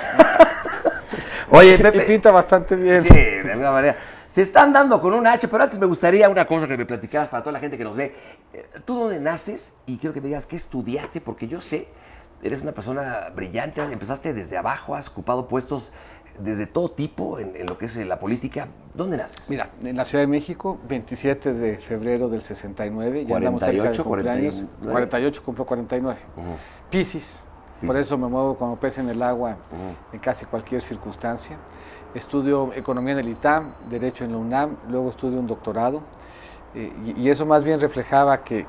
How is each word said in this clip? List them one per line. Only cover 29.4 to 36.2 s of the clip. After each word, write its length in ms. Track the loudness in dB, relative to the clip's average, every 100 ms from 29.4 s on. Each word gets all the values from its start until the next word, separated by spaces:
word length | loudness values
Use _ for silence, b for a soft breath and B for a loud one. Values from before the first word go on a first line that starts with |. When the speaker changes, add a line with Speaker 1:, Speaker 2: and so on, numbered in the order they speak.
| -6 -8 -14
Speaker 1:
Ujú. 240 | -14 -12 -14 -16 -10
Speaker 2:
en 40 |
casi 260 | -6 -6 -8
cualquier 360 | -10 -8 -8
circunstancia. 720 | -8 -12 -14 -10 -8 -8 -12 -18 -20 B B B B -16
Estudio 580 | -8 -4 0 0 -2
economía 400 | -6 -6 -6 -4
en 60 | -4
el 100 | -6
itam, 460 | -4 -2 -2 -4 -16 -12
derecho 360 | -6 -6 -6
en 80 | -8
la 60 | -8
unam, 400 | -4 -4 -4 -6 -8
luego 220 | -6 -6
estudio 280 | -6 -6 -4
un 60 | -6
doctorado. 560 | -8 -8 -4 -4 -4 -10 -20